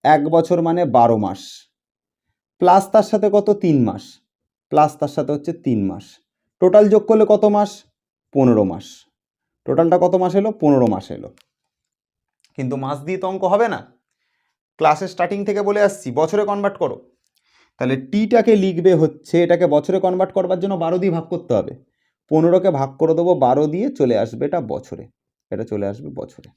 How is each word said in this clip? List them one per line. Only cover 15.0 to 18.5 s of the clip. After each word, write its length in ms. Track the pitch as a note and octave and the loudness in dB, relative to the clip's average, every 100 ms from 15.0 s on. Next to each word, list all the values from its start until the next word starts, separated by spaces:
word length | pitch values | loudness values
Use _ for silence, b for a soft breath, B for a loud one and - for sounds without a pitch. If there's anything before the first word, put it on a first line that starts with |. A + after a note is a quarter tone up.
| F#3+ | -4
স্টার্টিং 260 | - F3 G3+ G3+ | -6 -4 -4 -4
থেকে 120 | G3+ G3+ | -2 -2
বলে 120 | G#3 G3+ | 0 0
আসছি, 220 | G3 C3 A#2+ | -2 -8 -4
বছরে 220 | D#3+ G#3 G#3 | -2 -2 -4
কনভার্ট 260 | G3+ G3+ G3 | -4 -6 -4
করো। 140 | D3 - _ _ _ _ _ _ _ _ | -6 -6 _ _ _ _ _ _ _ _
তাহলে 180 | B2+ C3+ C3 | -4 -4 -4
টিটাকে 420 | G#3 G#3+ A#3 A3 | -4 2 2 4